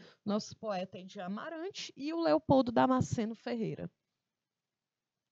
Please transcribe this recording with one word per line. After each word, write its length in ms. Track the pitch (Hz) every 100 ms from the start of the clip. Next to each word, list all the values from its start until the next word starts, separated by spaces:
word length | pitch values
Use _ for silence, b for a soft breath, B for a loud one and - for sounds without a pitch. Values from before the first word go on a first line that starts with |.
| b b
nosso 320 | 208 214 - -
poeta 440 | 220 185 190 190
de 160 | 185 202
Amarante, 720 | 180 208 311 330 370 - - -
e 160 | 285
o 80 | 330
Leopoldo 520 | 320 302 - 269 247
Damasceno 640 | 233 262 254 - - 214 226
Ferreira. 520 | 247 240 170 147 175 _ _ _ _ _ _ _ _ _ _ _ _ _ _